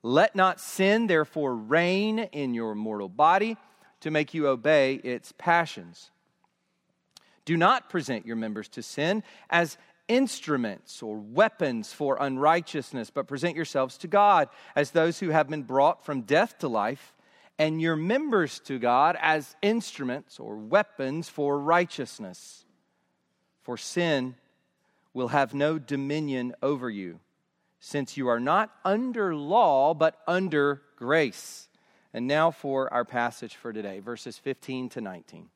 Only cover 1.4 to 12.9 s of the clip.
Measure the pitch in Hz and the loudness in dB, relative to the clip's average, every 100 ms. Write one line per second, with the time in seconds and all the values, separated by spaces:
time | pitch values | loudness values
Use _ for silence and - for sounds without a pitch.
1.4 | 143 120 110 156 175 190 214 220 214 147 | -4 -4 0 2 2 0 0 -4 -6 -6
2.4 | 135 117 113 107 110 104 98 104 151 190 | -4 -4 -4 -6 -6 -6 -8 2 4 4
3.4 | 220 226 _ _ _ _ 156 156 151 165 | 0 -6 _ _ _ _ -4 -2 -2 -2
4.4 | 147 127 143 151 131 135 123 123 - _ | 0 0 4 4 4 0 -6 -8 -10 _
5.4 | - 170 165 - 85 85 - _ _ _ | 0 0 0 -8 -16 -20 -20 _ _ _
6.4 | _ _ _ _ _ _ _ - _ _ | _ _ _ _ _ _ _ -20 _ _
7.4 | - 165 175 254 - 180 135 117 113 113 | -2 4 4 4 0 -6 -4 -6 -4 -6
8.4 | 110 107 104 - - - 156 214 - - | -6 -8 -10 -14 -12 -4 0 -2 -4 -20
9.4 | _ 170 170 - _ _ - 240 269 - | _ 2 2 -4 _ _ 0 2 2 -4
10.4 | - 143 113 95 - - 113 107 107 123 | -2 -2 -2 -8 -16 -14 -10 -10 -6 4
11.4 | 214 _ 151 117 104 - 143 135 139 131 | 4 _ -2 -2 -8 -6 -2 0 -2 2
12.4 | 147 170 165 156 - | 2 2 0 -10 -8